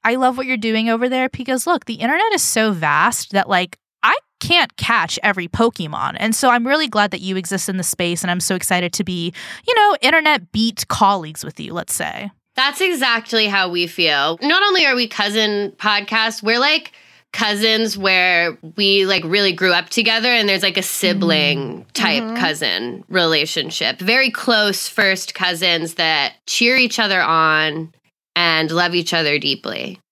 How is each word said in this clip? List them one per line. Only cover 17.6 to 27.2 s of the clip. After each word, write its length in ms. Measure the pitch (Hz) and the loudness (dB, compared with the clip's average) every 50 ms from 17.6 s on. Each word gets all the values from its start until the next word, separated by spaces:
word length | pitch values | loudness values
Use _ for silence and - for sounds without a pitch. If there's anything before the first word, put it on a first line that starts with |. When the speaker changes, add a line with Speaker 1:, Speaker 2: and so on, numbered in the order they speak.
| 214 226 220 220 226 220 196 | 2 2 2 2 0 -2 -4
Speaker 2:
where 640 | 196 190 190 185 185 180 185 180 170 170 170 151 - - 160 156 | -2 0 2 4 4 4 4 4 2 2 0 -2 -8 -16 -16 -4
we, 300 | - 202 196 196 196 190 | 0 2 4 4 4 4
like, 180 | 190 190 185 165 | 2 2 0 0
really 300 | 160 175 208 202 190 180 | 0 0 2 2 2 0
grew 180 | 165 180 185 | 0 2 2
up 180 | 175 170 175 - | 2 2 0 -2
together, 400 | - - 220 226 226 226 220 247 | -2 0 0 2 0 0 0 2
and 200 | 247 233 214 202 | 2 2 2 2
there's, 140 | 196 185 185 | 0 0 0
like, 140 | 190 185 196 | -2 -2 -2
a 40 | |
sibling 800 | 185 - - - - 180 175 202 190 165 160 151 151 143 143 139 | -4 -4 -6 -2 0 0 0 2 2 2 2 2 2 0 0 -2
Speaker 1:
Mm. 260 | 139 123 - - - _ _ | -4 -8 -10 -12 -16 _ _
Speaker 2:
type 300 | - - 180 156 139 - | -2 -2 0 0 -2 -2
Speaker 3:
Mm-hmm. 140 | 220 226 233 | -4 -4 -4
Speaker 2:
cousin 680 | - 165 151 156 160 120 87 92 113 120 - - - _ | -2 -2 -2 -2 -4 -4 -2 -2 -4 -6 -10 -12 -14 _
relationship. 920 | - 185 170 160 160 151 147 160 - 165 - - 165 - - 214 - - | -2 0 2 2 2 0 0 -2 -4 -6 -6 -6 -6 -4 -4 -4 -4 -4
Very 320 | 185 190 233 262 269 262 | -2 0 2 2 2 0
close 560 | - - - - 233 214 208 208 196 - - - | -2 -4 -2 0 2 2 2 0 0 -2 -6 -6
first 480 | - - 208 196 190 185 - - - | -2 0 2 2 0 -2 -4 -10 -6
cousins 580 | - 190 180 180 165 185 180 170 165 160 165 165 | -4 -4 -2 -2 -2 0 0 0 0 -2 -6 -4
that 400 | - 165 160 160 151 139 - - _ _ - | -2 0 0 0 0 0 -2 -6 _ _ -6
cheer 280 | - - 240 233 254 | -2 0 2 2 4
each 220 | 262 254 240 - - | 2 2 0 0 0
other 240 | 226 202 190 185 | 0 2 2 0